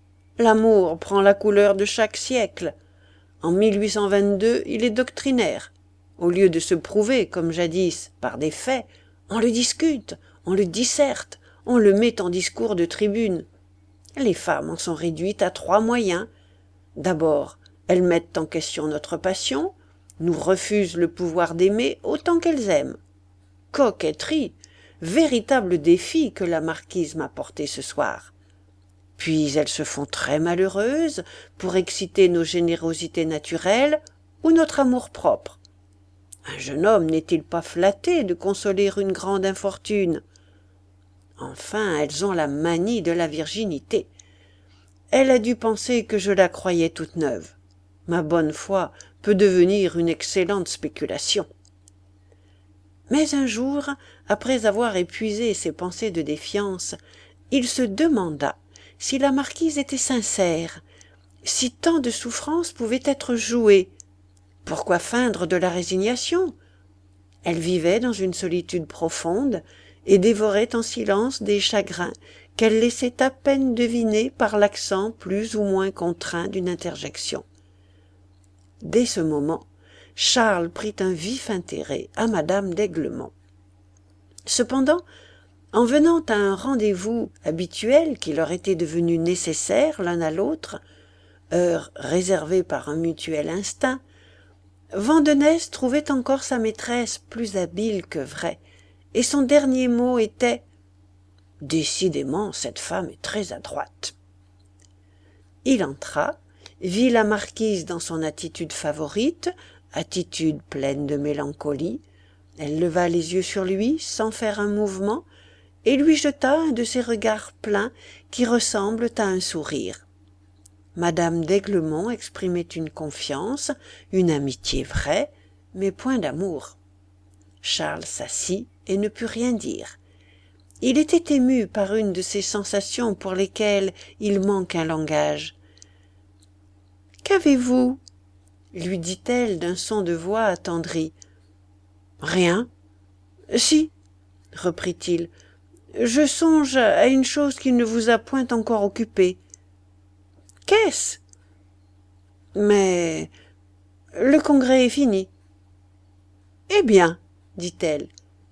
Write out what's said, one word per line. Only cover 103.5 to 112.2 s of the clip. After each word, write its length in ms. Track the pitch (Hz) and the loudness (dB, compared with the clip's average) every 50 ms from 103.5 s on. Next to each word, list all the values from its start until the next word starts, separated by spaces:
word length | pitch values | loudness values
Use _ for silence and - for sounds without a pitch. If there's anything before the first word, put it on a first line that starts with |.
| 101 | -10
adroite. » 640 | - - - - 143 - - _ _ - - - _ _ _ _ _ _ _ _ _ _ _ _ _ _ _ _ _ _ _ _ _ _ _ _ _ _ _ _ _ _ | -12 -14 -12 -10 -10 -10 -10 _ _ -14 -14 -14 _ _ _ _ _ _ _ _ _ _ _ _ _ _ _ _ _ _ _ _ _ _ _ _ _ _ _ _ _ _
Il 200 | 254 269 220 185 | 0 2 2 2
entra, 560 | 143 139 - - - - 151 156 - - - _ _ _ _ - - - _ | -4 -6 -10 -14 -8 -4 -2 -2 -2 -4 -8 _ _ _ _ -20 -20 -18 _
vit 300 | - 185 175 208 247 262 | -8 -4 0 2 2 4
la 140 | 233 226 214 | 4 4 2
marquise 600 | 208 214 202 - - - - 220 220 208 185 160 | 2 0 -2 -4 -8 -6 -4 -2 -2 -2 -2 -4
dans 160 | 156 175 165 | -6 -8 -8
son 220 | - - 170 160 160 | -8 -6 -4 -4 -4
attitude 500 | 156 151 - - 160 - - 170 151 - | -4 -6 -8 -12 -12 -10 -10 -10 -10 -10
favorite, 800 | - - 151 147 151 156 143 - 202 233 294 339 - - 359 359 - - - - - _ _ - | -8 -6 -6 -6 -4 -6 -6 -4 -2 -2 -2 -2 -4 -8 -8 -8 -8 -16 -20 -20 -20 _ _ -8
attitude 680 | 151 170 - - 185 170 - - - 160 160 151 147 - _ | -8 -8 -6 -6 -6 -6 -6 -6 -2 -2 -2 -2 -2 -8 _
pleine 360 | - 143 135 139 139 139 147 | -8 -4 -2 -2 -2 -4 -4
de 100 | 139 147 | -4 -4
mélancolie. 840 | 143 143 147 147 147 143 143 147 - - 147 143 135 156 180 233 302 - _ _ _ | -4 -2 -4 -4 -4 -6 -8 -8 -8 -6 -6 -4 -4 -4 -6 -6 -8 -12 _ _ _